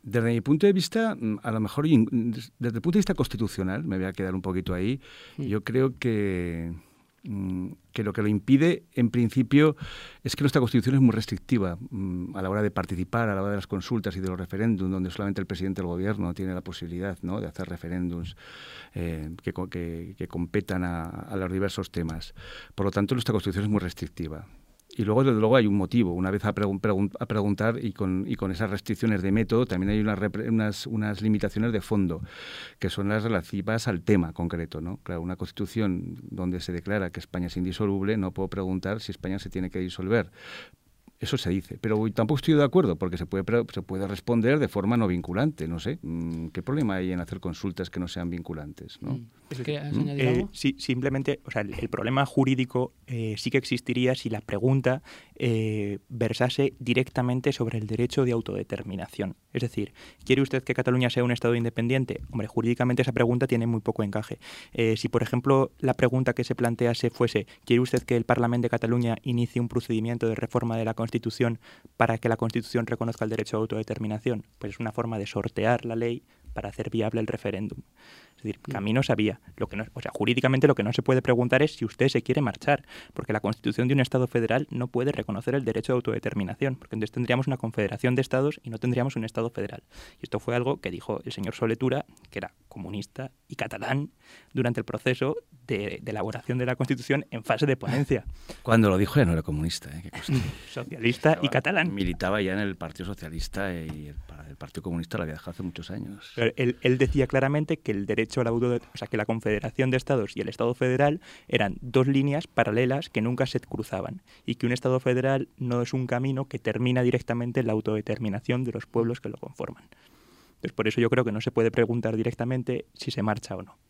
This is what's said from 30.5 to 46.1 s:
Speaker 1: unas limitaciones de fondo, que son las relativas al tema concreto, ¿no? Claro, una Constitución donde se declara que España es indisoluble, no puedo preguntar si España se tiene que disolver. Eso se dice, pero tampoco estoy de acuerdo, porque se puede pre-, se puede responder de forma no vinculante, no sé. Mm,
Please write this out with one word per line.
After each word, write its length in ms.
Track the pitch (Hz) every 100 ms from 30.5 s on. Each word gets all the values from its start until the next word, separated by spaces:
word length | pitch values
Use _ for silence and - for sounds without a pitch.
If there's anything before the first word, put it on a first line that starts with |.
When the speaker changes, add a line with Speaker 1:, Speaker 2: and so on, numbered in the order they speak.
| 113 107 101 -
Speaker 1:
unas 340 | 110 107 98
limitaciones 500 | 110 107 104 104 117
de 80 | 110
fondo, 420 | - 104 92 80 - - - - - -
que 100 | 95
son 180 | - 101
las 160 | 107
relativas 640 | 110 101 85 101 95 113 120
al 140 | 90
tema 320 | - 101 82
concreto, 480 | 80 85 85 82 80
¿no? 160 | 82 101
Claro, 180 | - 87
una 140 | 87 90
Constitución 800 | 90 - 101 113 104 87 85 85
donde 360 | - 95 90 90
se 140 | -
declara 380 | 87 98 104 90
que 80 | 87
España 280 | - 90 90
es 80 | 90
indisoluble, 640 | 90 87 104 98 98 110
no 140 | 92
puedo 160 | 90 95
preguntar 500 | 98 92 92 95 107
si 120 | -
España 260 | - - 98
se 100 | 98
tiene 180 | 92 92
que 100 | 92
disolver. 520 | 92 - 92 113 87 - - - - _ _ _ - _
Eso 160 | - 131
se 120 | -
dice, 280 | 95 - -
pero 200 | 110 107 110
tampoco 240 | 104 110 143
estoy 160 | -
de 100 | 151
acuerdo, 320 | 143 185 131 82
porque 220 | 92 85
se 80 | 82
puede 180 | 98
pre-, 220 | 92 117 -
se 80 | -
puede 260 | 87 95 98
responder 500 | 98 - 117 113 147
de 120 | 123
forma 260 | 101 98 117
no 100 | 104
vinculante, 640 | 87 87 90 151 151 80
no 100 | 85
sé. 220 | 98 -
Mm, 460 | 76